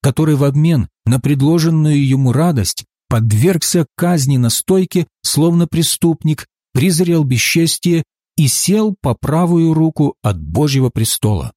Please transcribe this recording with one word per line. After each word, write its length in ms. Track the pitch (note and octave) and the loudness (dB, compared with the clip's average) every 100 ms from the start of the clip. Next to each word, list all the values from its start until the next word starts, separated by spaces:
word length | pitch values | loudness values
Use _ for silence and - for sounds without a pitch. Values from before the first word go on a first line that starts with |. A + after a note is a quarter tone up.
который 320 | C#3+ C3 D#3 | -2 0 0
в 100 | D3 | 2
обмен 440 | C#3+ C#3 D#3+ D#3 G2 _ - | 2 2 2 0 -2 _ -2
на 140 | B2+ | -2
предложенную 880 | C#3 C#3+ C#3 E3+ D#3+ D#3+ D3+ D3 C3+ | 0 0 2 2 2 2 2 2 2
ему 240 | C3+ C3 | 0 0
радость 540 | A#2+ E3+ C#3 F#2 - - _ _ | 2 0 0 -4 -6 -16 _ _
подвергся 760 | A#2+ A2+ G#2+ D#3+ F3 - F3 D#3 - | -2 0 2 2 0 0 -2 -2 -2
казни 420 | F3 F3 C3+ C3+ | -2 0 0 0
на 120 | A#2+ | 0
стойке, 580 | - - F#3+ F3+ F#3 D#3+ _ | -2 0 0 2 -2 -4 _
словно 440 | - - D#3+ E3+ E3+ | -4 0 2 2 0
преступник, 800 | E3 D#3+ - E3+ D#3+ D#3 D3+ - _ _ | 0 -2 0 0 0 -2 -4 -6 _ _
презрел 500 | C3 D#3+ E3 F3+ E3 | -2 0 0 0 0
бесчестие 800 | C#3+ B2 - E3 E3 - F3+ E3 - _ _ - | 0 -2 0 0 -2 -2 -2 -2 -4 _ _ -2
и 100 | C#3+ | 0
сел 480 | - - G#3 G#3+ G3 | 0 0 0 0 -4
по 120 | C#3 | -6
правую 600 | A2+ - E3 F3 F3 E3 | -4 -2 -2 0 2 2
руку 420 | D#3 D#3+ - C#3+ - | 2 0 0 -2 -2
от 180 | - F#2 | -4 -4
Божьего 500 | D2+ E2 D3+ C3+ B2+ | -4 -2 0 0 0
престола. 640 | G#2+ A2 - G#2+ G2+ B1+ | -2 -4 -2 -2 -2 -6